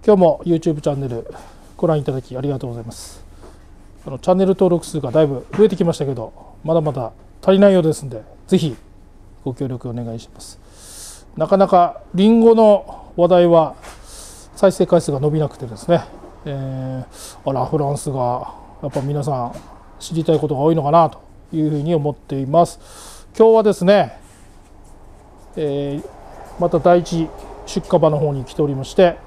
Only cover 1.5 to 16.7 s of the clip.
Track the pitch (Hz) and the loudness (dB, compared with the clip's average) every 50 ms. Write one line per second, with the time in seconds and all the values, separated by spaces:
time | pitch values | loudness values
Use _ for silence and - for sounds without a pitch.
1.5 | - - - - - - - 165 156 151 135 - 131 131 123 - 127 127 131 143 | -20 -20 -20 -20 -8 -4 -2 0 0 0 -2 -4 -6 -6 -10 -10 -12 -6 -6 -6
2.5 | 139 127 139 123 117 117 113 117 - - - - - - - - - - - - | -6 -6 -8 -10 -12 -12 -14 -14 -16 -18 -20 -20 -20 -20 -20 -20 -20 -20 -20 -20
3.5 | - - - - - - - - - - - - 139 123 - 185 180 185 190 185 | -20 -20 -20 -20 -20 -20 -20 -20 -20 -18 -14 -14 -14 -6 0 0 2 2 2 0
4.5 | 190 185 190 180 175 165 - - - 156 135 127 117 156 160 143 139 123 - - | 2 2 2 2 2 0 -2 -6 -8 -8 -8 0 2 2 2 2 0 -6 -10 -8
5.5 | - 196 214 220 196 - 175 170 160 - 147 135 131 117 110 - - - - - | 2 2 2 2 2 0 -2 -2 -2 -2 -4 -6 -6 -8 -10 -12 -14 -20 -20 -20
6.5 | - - - 156 165 170 156 151 131 127 117 110 - - - - - - - - | -20 -12 -4 0 0 0 0 0 -4 -6 -8 -10 -12 -18 -20 -20 -20 -4 2 2
7.5 | 196 190 202 202 190 180 160 160 151 - 147 131 120 110 - - - - - - | 4 6 6 6 6 4 2 2 -2 -2 -8 -12 -14 -14 -16 -18 -20 -20 -4 0
8.5 | 190 180 165 147 113 - - - - - - - - - - - - - - 139 | 0 0 0 -2 -6 -10 -16 -20 -20 -20 -20 -20 -20 -20 -20 -20 -20 -12 -10 -10
9.5 | 123 - 143 127 127 120 - 123 113 120 120 117 113 117 - - - - - - | -8 -8 -8 -8 -8 -10 -10 -10 -10 -8 -8 -10 -10 -12 -14 -18 -20 -20 -20 -20
10.5 | - - _ - - - - - - - - - - - - - - - 160 - | -20 -20 _ -20 -20 -20 -20 -20 -20 -20 -20 -20 -20 -20 -20 -18 -6 -6 -2 0
11.5 | 202 190 196 185 190 175 175 165 - - - - - 175 196 214 233 233 226 233 | 2 2 2 4 4 4 4 2 -2 -10 -18 -8 -2 2 4 4 4 6 6 6
12.5 | 226 226 220 214 208 190 - - - - - - - 175 175 170 185 175 175 170 | 6 8 6 6 6 4 0 -10 -20 -20 -20 -12 -2 0 2 4 6 4 6 6
13.5 | 170 165 156 143 - - - - - - - - - - - - - - - - | 4 4 4 2 -6 -16 -20 -20 -20 -20 -20 -20 -20 -20 -20 -20 -20 -20 -20 -20
14.5 | - - - 190 180 - 185 - 180 170 - - 143 131 139 151 147 156 151 135 | -4 2 2 2 2 2 0 2 2 0 0 -2 -4 -2 -2 -2 -2 -2 -4 -4
15.5 | - - 131 117 107 101 - - 170 160 - - - - - - - - - 151 | -6 -12 -14 -14 -14 -12 -2 0 0 0 -2 -8 -20 -20 -20 -20 -20 -16 -12 -12
16.5 | 139 135 135 135 | -10 -8 -8 -8